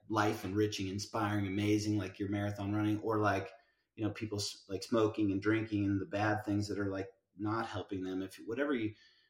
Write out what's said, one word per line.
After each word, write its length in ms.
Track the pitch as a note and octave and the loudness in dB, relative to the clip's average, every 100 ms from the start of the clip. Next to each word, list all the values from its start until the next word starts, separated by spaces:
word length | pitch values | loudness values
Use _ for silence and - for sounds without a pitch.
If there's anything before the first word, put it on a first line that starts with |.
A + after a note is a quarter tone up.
| - | -2
life 360 | G#2+ G#2 A2 F#2 | 2 2 0 -2
enriching, 420 | G2+ G#2 G#2 F#2+ | 2 2 2 -4
inspiring, 580 | G#2 - A2 G#2 G#2 G2 | -4 -4 -2 0 0 0
amazing, 500 | G2 G#2 G#2 G#2+ G#2 | 2 4 4 2 0
like 220 | F#2 - | -2 -4
your 100 | G2 | -4
marathon 440 | G#2 G#2 G#2 G2 | -2 -2 -2 -2
running, 260 | G#2+ G#2+ G#2 | 0 2 2
or, 180 | A2 G#2+ | 2 4
like, 300 | G#2 G2 - - _ _ _ - | 4 2 -2 -12 _ _ _ -4
you 80 | G#2 | -4
know, 60 | |
people 280 | - G#2+ G2+ | -2 -4 -4
s-, 260 | - - - | -4 -8 -8
like, 140 | F#2 | -8
smoking 480 | - A#2 G#2+ A2 G#2 | 0 4 4 4 2
and 100 | G2 | 2
drinking 440 | G#2 A2 A2 G#2 G2+ | 2 2 0 0 2
and 160 | G2 | 0
the 40 | E2+ | 0
bad 380 | G2+ G#2+ G#2 G#2 | 0 2 0 0
things 220 | G2+ G2+ | 0 0
that 100 | F#2+ | -2
are, 100 | G2+ | -2
like, 180 | F#2+ F#2+ - _ - | -4 -6 -12 _ -6
not 300 | G#2 A2+ A2 | -2 -2 -4
helping 360 | G#2 - G2 | -6 -6 -4
them. 180 | F#2 F#2 | -2 -4
If 120 | F#2+ - - | -6 -8 -6
whatever 300 | A#2 D3 B2+ | -2 0 0
you, 180 | G#2+ - - _ | -2 -6 -18 _